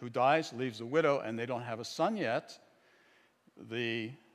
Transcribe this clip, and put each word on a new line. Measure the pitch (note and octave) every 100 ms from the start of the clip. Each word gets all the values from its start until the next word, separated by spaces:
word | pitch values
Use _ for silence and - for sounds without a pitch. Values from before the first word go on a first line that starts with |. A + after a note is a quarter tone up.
who | A#2+
dies, | B2 C3 D#3 D#3+
leaves | A#2 C3 A2
a | A#2
widow, | D3+ D#3 C#3+
and | A2 A2+
they | A#2+
don't | A#2+
have | A#2+ A2+
a |
son | A#2 - F3 A3
yet, | B2+ C3 - - _ _ _ _ _ _ _ _ _ - A2+
the | A2+ A#2 A#2 A2+ C3+ _